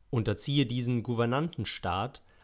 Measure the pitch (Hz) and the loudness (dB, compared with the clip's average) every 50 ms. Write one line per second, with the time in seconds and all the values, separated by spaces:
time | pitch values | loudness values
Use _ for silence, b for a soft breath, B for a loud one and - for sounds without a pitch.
0 | - _ - 120 107 110 104 - - - 139 143 139 113 120 123 123 117 127 120 | -12 _ -2 0 2 2 0 0 0 0 2 2 2 2 0 -2 0 0 0 0
1 | 101 - 120 113 117 117 123 139 160 170 - - 107 - - - - 95 85 92 | 0 0 0 2 2 2 2 2 0 -2 -2 -4 -6 -6 -6 -4 -2 -2 0 0
2 | 107 135 - - b b b b | 0 -2 -6 -10 b b b b